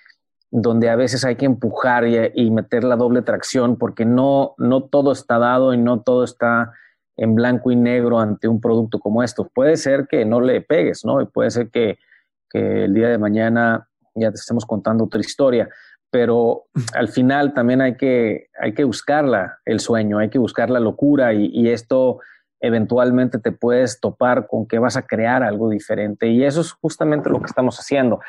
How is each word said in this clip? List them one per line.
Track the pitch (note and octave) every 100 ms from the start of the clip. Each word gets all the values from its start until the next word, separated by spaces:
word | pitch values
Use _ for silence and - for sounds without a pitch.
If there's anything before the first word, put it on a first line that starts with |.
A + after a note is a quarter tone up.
| _ _ _ _ -
donde | B2 A2+ A#2 A#2
a |
veces | A#2 A2+ B2
hay | C3
que | A#2 C#3
empujar | A#2 A#2 - B2+ A#2+ A#2
y, | A#2 A2+
y | - A2+
meter | A2 - A#2+
la | B2
doble | A#2 B2 B2
tracción, | G#2+ G#2 - C3 A#2+ A#2
porque | A2+ -
no, | A2+ B2 C#3 C#3 C#3 -
no | B2 C3
todo | C3+ C#3+ C#3
está | B2+ - A#2
dado | A#2+ B2+ C3
y | B2
no | A#2+ B2
todo | B2+ B2
está | A#2 - A#2+ A#2 A#2 - _ _ _ -
en | A2+
blanco | A2 B2 B2 B2+
y | A#2+
negro | A#2+ B2 A#2+ A2+
ante | G#2+ G2+ A2+
un | A2+
producto | A#2+ A2+ A2 G#2
como | G#2+ A2+
esto. | B2 - G2+
Puede | - C#3 E3
ser | C3+ C#3 C#3
que | D3
no | G#2+ A#2+
le | B2+ A#2
pegues, | - D#3+ C#3 -
¿no? | A2+ C3+
Y | A#2+
puede | A2+ A#2
ser | A#2 A2+
que, | B2 A2+ - _ _ _ _ _
que | G#2+ G2+ G2+
el | G2
día | G2+ A#2
de | A#2
mañana | G#2 G#2+ A2+ A#2 A#2 A2+ - _ _ A2
ya | A2
te | G#2
estemos | - A#2 A2+
contando | G#2+ A2 A2+
otra | A2 G#2+
historia, | - - C#3 A#2+ G2 - - _ -
pero | B2 A#2 A#2 A#2 - _ - A2+
al | - A#2
final | - B2+ C#3+ C#3+
también | C3+ A#2+ C3
hay | C3 A2+
que, | C3+ B2 A2+ E2+ - -
hay | A#2
que | G#2+
buscarla, | C#3 D3 - D3 C#3+ G#2+ F2+ -
el | - A2
sueño, | - A2+ G#2+ G#2
hay | A2
que | C3+
buscar | A2 - A#2
la | B2
locura | A2 - C#3+ D3 A#2+
y, | G#2+ G#2
y | A#2+ A#2
esto | A2+ - C3 C3 A#2+ - - _ -
eventualmente | B2 A2+ G#2+ A#2+ B2 B2+ B2+ A#2
te | A2+
puedes | - A#2+ B2 B2 -
topar | G#2 - B2 B2 -
con | A#2 A2
que | A#2
vas | A#2+ B2
a | -
crear | A2 A2+ B2+
algo | A#2 G2+ A2+
diferente | G#2 - G#2+ G#2+ G#2 A2+
y | A#2
eso | C#3 D3+
es | E3+
justamente | - D#3+ - D#3+ D3 -
lo | B2+
que | A2
estamos | - B2+ -
haciendo. | - C#3 B2+ G2+